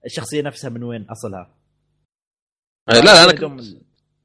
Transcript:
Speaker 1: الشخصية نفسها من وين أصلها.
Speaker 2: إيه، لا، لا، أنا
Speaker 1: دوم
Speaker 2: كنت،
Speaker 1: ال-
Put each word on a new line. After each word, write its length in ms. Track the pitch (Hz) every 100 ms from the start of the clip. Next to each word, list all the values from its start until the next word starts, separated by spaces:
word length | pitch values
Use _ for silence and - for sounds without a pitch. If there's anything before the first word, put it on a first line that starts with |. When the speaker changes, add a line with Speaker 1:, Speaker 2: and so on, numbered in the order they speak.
| 123
Speaker 1:
الشخصية 360 | - 113 151
نفسها 280 | 143 - 135
من 140 | 117
وين 220 | 120 117 101
أصلها. 480 | 110 107 95 - _ _ _ _ _ _ _ _ _ _ _ _ _ -
Speaker 2:
إيه، 60 | 113
لا، 60 | 185
لا، 180 | 185
أنا 80 | 180
Speaker 1:
دوم 260 | 156 156 131
Speaker 2:
كنت، 80 | 107
Speaker 1:
ال- 160 | - _ _ _ _